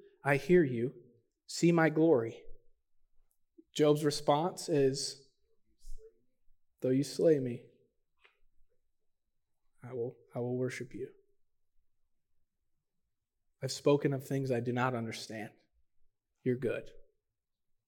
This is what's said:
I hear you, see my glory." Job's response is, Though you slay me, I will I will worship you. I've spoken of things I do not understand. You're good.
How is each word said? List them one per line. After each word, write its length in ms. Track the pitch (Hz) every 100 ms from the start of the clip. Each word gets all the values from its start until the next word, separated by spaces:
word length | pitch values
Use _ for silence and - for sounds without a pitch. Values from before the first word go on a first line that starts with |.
| - _ 139
I 100 | 143
hear 280 | - 180
you, 300 | 139 117 127 - - _ _ _ -
see 240 | - 170
my 180 | 170 160
glory." 540 | 156 165 135 117 - - - - _ _ _ _ _ _ _ _ _ _
Job's 300 | - 151 151
response 640 | 151 143 - 147 180 180 -
is, 580 | 147 135 139 - - _ _ _ _ _ _ - - - _ _ _ _ _ _ _
Though 80 | 127
you 140 | 131
slay 360 | 143 - 170 147
me, 220 | 123 123 - _ _ _ _ _ _ _ _ - - _ _ _ _ _ _ _ _ _ _ _ 123
I 60 |
will 220 | 123 123 - _ 127
I 40 |
will 180 | 123 123
worship 360 | 123 - 123
you. 140 | - - - _ _ _ _ _ _ _ _ _ _ _ _ _ _ _ _ _ _ _ _ _ _ _ _
I've 80 | 135
spoken 420 | - 143 143 143
of 120 | 135 135
things 260 | 135 131
I 80 | 120
do 120 | 123
not 240 | 123 127 120
understand. 540 | 113 - - 110 104 - _ _ _ _ _ _ _ _
You're 120 | 127 123
good. 360 | 117 - - - - _ _ _ _ _ _ _